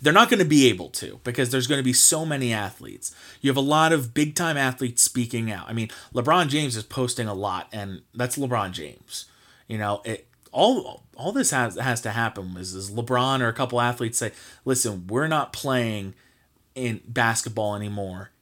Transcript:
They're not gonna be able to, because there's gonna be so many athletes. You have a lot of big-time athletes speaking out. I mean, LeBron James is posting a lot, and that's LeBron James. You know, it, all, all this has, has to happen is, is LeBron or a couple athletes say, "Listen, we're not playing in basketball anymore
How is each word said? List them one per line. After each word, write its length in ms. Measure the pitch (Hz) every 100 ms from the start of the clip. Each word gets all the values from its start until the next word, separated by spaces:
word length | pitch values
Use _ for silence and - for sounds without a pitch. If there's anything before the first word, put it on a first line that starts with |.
They're 100 | 147
not 180 | 185 233
gonna 140 | 226
be 240 | 170 147 131
able 220 | 92 -
to, 320 | - - -
because 280 | - 117 123
there's 160 | 131 123
gonna 140 | 139
be 120 | 131
so 320 | 123 - 160 160
many 260 | 143 123
athletes. 640 | 110 101 - - 50 - - - -
You 100 | 139
have 60 | 135
a 60 |
lot 320 | 139 151 160
of 200 | 160 120
big-time 440 | 147 151 147 170 147
athletes 440 | 131 127 120 123
speaking 480 | - 131 117 120 113
out. 200 | 98 -
I 40 |
mean, 140 | 117 110 - -
LeBron 360 | 127 123 175 151
James 260 | 147 143 113
is 80 |
posting 460 | - - 123 - 110
a 40 |
lot, 360 | 98 101 92 -
and 300 | 107 98 95 _
that's 240 | 110 123 143
LeBron 360 | 135 120 98
James. 540 | 90 73 - - - - _ _ _ _
You 80 | 110
know, 240 | 104 101
it, 240 | 113 110 _ _ _
all, 540 | 113 208 254 - - _ -
all 160 | 156
this 200 | 269 -
has, 260 | 139 120 92
has 240 | 131 117
to 100 | 113
happen 460 | 110 113 101 92 90
is, 160 | 92
is 180 | 92 98
LeBron 480 | 107 120 127 127 135
or 80 | 117
a 60 |
couple 260 | 113 127 120
athletes 380 | 120 120 117 -
say, 160 | 113 - - - -
"Listen, 420 | 127 117 98 90
we're 220 | 120 156
not 240 | 156 139
playing 600 | - 143 127 117 104 98 - _ _ _ _ _ -
in 240 | 123 110 -
basketball 680 | 117 117 110 117 110 104
anymore 580 | 104 104 104 98 92 98 _